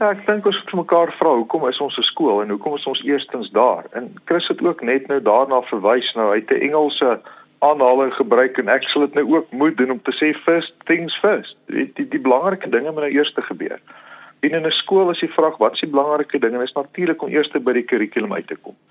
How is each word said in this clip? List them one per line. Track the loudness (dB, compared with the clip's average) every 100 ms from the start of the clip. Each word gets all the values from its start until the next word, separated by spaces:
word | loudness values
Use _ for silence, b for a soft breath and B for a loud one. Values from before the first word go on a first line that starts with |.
Ja, | -2
ek | -2 -2
dink | 0 0
ons | -2
moet | -4
vir | -4
mekaar | 2 2 2 0
vra, | 2 2
hoekom | 0 -2 -2
is | -2
ons | -4 -2
'n |
skool | -2 0 0 2
en | 0
hoekom | -4 -4
is | -6 -4
ons | -4
eerstens | -2 -2 -2 -10 -2
daar? | 2 4 2 -4
En | -10 -12 -8
Chris | -2 0 0
het | -2
ook | -2 -2
net | 0 -2 0
nou | 0
daarna | 4 4 4 0
verwys, | 0 0 2 2 0
nou, | -2 0
hy | 0
het | 0
'n | 0
Engelse | 0 0 0 0 0 0 B B B 0
aanhaling | 2 4 4 4 2
gebruik | 0 2 4 2 0
en | 0
ek | 0 0
sal | 0 0
dit | 0
nou | 2 2
ook | 0
moet | 0 0 2
doen | 0 -2
om |
te | -4
sê, | -2 0 0 0
"First | 0 0 _
things | -2 -2 -2 -2
first." | 0 0 -4 -18 -8
Die, | -6 -4
die, | -6 -6
die | -2
belangrike | 2 2 2 -4 -2
dinge | -2 -2
moet | -4 0
nou |
eers | 0 0
te | -2
gebeur. | -8 -8 -8 -10 _ B B B B B
En | -2
in | -2 -2
'n |
skool | -2 0 2 2
is | 0
die | -2 2
vraag, | 2 4
"Wat | 0
is | 0
die | -2 0
belangrike | 2 0 -2 0
ding?" | 0
En | -2
dit | -4
is |
natuurlik | -6 -8 -4 -2 -2
om | -2
eers | -2 0
by | -2 0
die | 0 0
kurrikulum | 0 0 -4 -4
uit | -6 -8
te | -12
kom | -16 -20 _